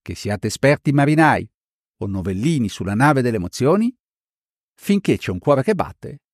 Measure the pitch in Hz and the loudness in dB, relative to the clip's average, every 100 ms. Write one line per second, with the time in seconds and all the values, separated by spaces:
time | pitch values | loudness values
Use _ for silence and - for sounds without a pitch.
0 | - 87 - 101 110 - 135 143 - 143 | -12 -10 -6 -4 -6 0 2 2 2 2
1 | 143 151 156 127 98 _ _ _ _ _ | 2 4 4 2 -2 _ _ _ _ _
2 | 101 98 90 95 131 160 110 - 90 101 | -8 -6 -4 -2 0 0 -2 -4 -6 0
3 | 139 139 123 110 90 - 123 190 233 - | 2 2 0 -2 -6 -2 0 2 0 -4
4 | _ _ _ _ _ _ _ _ - 202 | _ _ _ _ _ _ _ _ -2 0
5 | - 110 - 92 - 139 139 202 131 - | 2 -2 -2 -4 2 2 2 -2 -4 -8
6 | - 143 _ | -16 -16 _